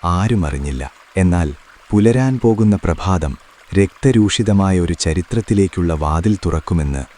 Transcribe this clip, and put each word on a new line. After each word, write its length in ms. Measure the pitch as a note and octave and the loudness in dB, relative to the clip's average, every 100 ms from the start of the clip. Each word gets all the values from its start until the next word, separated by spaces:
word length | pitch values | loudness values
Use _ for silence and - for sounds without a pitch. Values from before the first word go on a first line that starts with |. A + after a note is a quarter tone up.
| F2 | -2
ആരും 360 | F2 G#2 A#2 | 0 0 0
അറിഞ്ഞില്ല. 380 | D#2 C#2 C#2+ C2 C2+ _ _ - | -2 -4 -6 -8 -10 _ _ 0
എന്നാൽ 320 | F#2 F2 D#2+ C#2+ _ - _ | 2 2 0 -6 _ -20 _
പുലരാൻ 480 | G#2 G#2+ A#2+ C3 C3 | 2 4 2 0 0
പോകുന്ന 360 | A#2 A2 A2 G2+ | 0 2 2 2
പ്രഭാതം 560 | - E2 F#2+ F#2 D2+ C2 _ _ _ | 0 -4 -2 -2 -2 -8 _ _ _
രക്തരൂഷിതമായ 1040 | G2 G2 _ C3+ A#2 G#2 - A2 G2 F#2+ F#2 | 0 0 _ 0 2 2 0 0 2 2 2
ഒരു 140 | E2+ | 0
ചരിത്രത്തിലേക്കുള്ള 960 | E2+ - E2 E2+ A2 G#2+ G2+ F#2+ - E2+ | -2 -2 -4 -2 -4 -2 0 0 0 -2
വാതിൽ 400 | D#2 D2 D#2+ F#2+ G#2 | -2 -2 0 0 -2
തുറക്കുമെന്ന് 680 | E2+ D#2+ - E2+ D2 C2+ C2 | -2 -4 -2 -2 -2 -4 -8